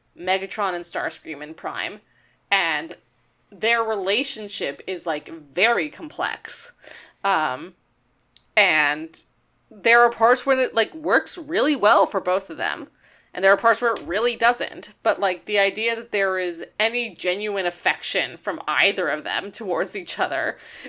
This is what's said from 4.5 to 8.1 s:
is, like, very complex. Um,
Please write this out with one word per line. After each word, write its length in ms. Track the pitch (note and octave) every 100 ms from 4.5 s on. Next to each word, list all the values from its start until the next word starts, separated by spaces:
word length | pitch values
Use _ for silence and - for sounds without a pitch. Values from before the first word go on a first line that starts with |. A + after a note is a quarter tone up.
| - D3+ C#3+
is, 220 | - F3+ E3
like, 220 | D3+ -
very 600 | E3 C#3+ D#3+ A3+ A3 D3+
complex. 840 | - D#3 - A#2+ - - - - - - - - _
Um, 520 | G#3 F3 D3 C3 F3 - _ _ _